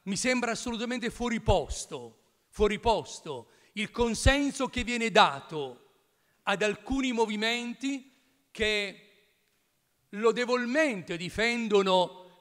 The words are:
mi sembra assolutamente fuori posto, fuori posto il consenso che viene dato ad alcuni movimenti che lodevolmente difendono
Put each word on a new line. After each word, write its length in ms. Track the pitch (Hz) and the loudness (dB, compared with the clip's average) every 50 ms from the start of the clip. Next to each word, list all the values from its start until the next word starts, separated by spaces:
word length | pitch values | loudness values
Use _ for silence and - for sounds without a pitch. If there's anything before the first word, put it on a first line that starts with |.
| _ | _
mi 120 | 185 202 | -6 -4
sembra 360 | - - 247 254 247 240 233 | -2 0 0 0 0 0 -2
assolutamente 580 | 226 - - 247 233 208 240 233 247 247 247 233 | -4 -4 -6 -6 -6 -4 -4 -4 -4 -4 -4 -6
fuori 320 | - - 240 240 233 220 | -6 -4 -4 -4 -4 0
posto, 1040 | - 220 202 175 135 - - - - - 165 135 120 113 - _ _ _ _ _ _ _ | 4 4 4 4 2 -2 -6 -10 -10 -10 -12 -12 -12 -16 -20 _ _ _ _ _ _ _
fuori 300 | - - 214 208 208 202 | -2 0 0 2 2 0
posto 720 | - 233 220 175 135 - - - - 165 139 120 113 _ _ _ _ _ _ | 0 0 0 0 -2 -6 -12 -14 -12 -12 -12 -12 -14 _ _ _ _ _ _
il 180 | 208 214 - | -8 -8 -6
consenso 760 | - - 240 233 220 - - 262 269 285 285 277 - - 262 | -2 0 0 0 0 2 4 4 4 4 2 0 -2 -2 -4
che 160 | 247 - 247 240 | -4 -4 -4 -4
viene 260 | 240 240 233 226 214 | -2 -2 -2 -2 4
dato 800 | 175 214 196 160 139 135 - - 160 151 139 131 123 - _ _ _ _ _ _ _ _ _ _ _ _ _ | 6 6 6 6 4 -2 -8 -8 -8 -6 -6 -8 -10 -16 _ _ _ _ _ _ _ _ _ _ _ _ _
ad 180 | - 202 175 | -2 0 0
alcuni 500 | 214 214 202 - - - 262 269 262 262 | 0 -2 -2 -4 -4 -4 -2 -2 0 0
movimenti 1000 | 240 226 226 208 214 208 214 226 233 240 240 240 240 - 269 277 277 262 254 - _ _ _ _ _ _ _ _ | 0 0 0 0 0 -2 -2 -2 -2 -2 -4 -8 -8 -6 -6 -6 -6 -6 -8 -16 _ _ _ _ _ _ _ _
che 520 | - - 220 214 214 208 208 196 175 - - _ _ _ _ _ _ _ _ _ _ _ _ _ _ _ _ _ _ _ _ _ | -6 -4 -2 0 0 -2 -4 -6 -10 -16 -20 _ _ _ _ _ _ _ _ _ _ _ _ _ _ _ _ _ _ _ _ _
lodevolmente 1080 | - 202 220 226 214 233 247 226 247 247 240 233 247 311 320 294 226 185 156 - 175 | -6 0 2 2 2 2 2 0 0 0 0 0 2 2 2 2 0 -4 -6 -6 -6
difendono 1080 | 170 180 170 - - 220 233 240 240 233 214 208 196 196 190 185 185 180 170 - - - - - _ | -6 -6 -6 -2 0 0 0 0 -2 0 2 2 4 4 6 4 4 4 2 -2 -10 -20 -20 -20 _